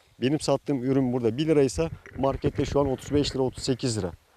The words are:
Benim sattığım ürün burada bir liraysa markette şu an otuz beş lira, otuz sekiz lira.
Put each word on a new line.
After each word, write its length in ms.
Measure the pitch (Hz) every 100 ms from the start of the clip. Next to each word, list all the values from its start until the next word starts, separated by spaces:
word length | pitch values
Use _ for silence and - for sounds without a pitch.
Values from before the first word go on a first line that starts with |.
| _ -
Benim 200 | 123 147
sattığım 440 | - 139 - 139
ürün 280 | 127 135 127
burada 240 | 127 117 120
bir 100 | 156
liraysa 440 | 151 135 - 165 - - -
markette 460 | 135 135 143 -
şu 160 | 139 139
an 100 | 143
otuz 220 | 127 -
beş 220 | 147 135
lira, 80 | 131
otuz 220 | 127 -
sekiz 340 | - 127 131 110
lira. 140 | 90 - _